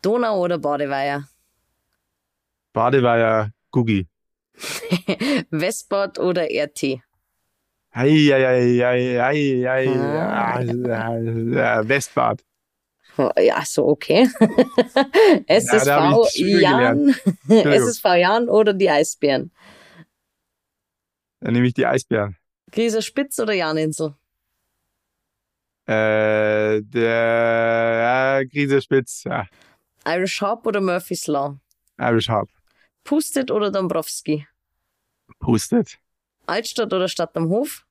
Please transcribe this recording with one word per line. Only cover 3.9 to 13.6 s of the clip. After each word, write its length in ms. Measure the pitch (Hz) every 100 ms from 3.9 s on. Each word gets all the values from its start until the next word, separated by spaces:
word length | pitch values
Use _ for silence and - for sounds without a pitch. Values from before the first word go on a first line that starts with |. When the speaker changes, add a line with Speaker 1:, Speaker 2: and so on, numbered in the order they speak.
| 101 90 _ _ _ _ _
Speaker 1:
<laughs> 920 | - - - 180 - 190 254 269 -
Westbad 680 | 160 175 226 - 202 196 -
oder 320 | 180 175 160
R 220 | - 147
T? 280 | - 139 131 _ _ _ _ _ _ _ _ _
Speaker 2:
Ei, 420 | 117 135 156 147
ei, 120 | 135 131
ei, 400 | 127 123 123 123
ei, 360 | 123 127 123
ei, 480 | 127 151 143 127 123
ei. 180 | 131 131
Speaker 1:
Ah. 760 | 127 139 151 170 120 117 123
Speaker 2:
Ja, 560 | 120 120 123 113 113 117
ja, 20 |
ja, 680 | 113 117 117 131 120 113 110
Westbad. 560 | 139 - - 120 110 _ _ _ _ _ _ _ - 131 -
Speaker 1:
Ja, 260 | 92 -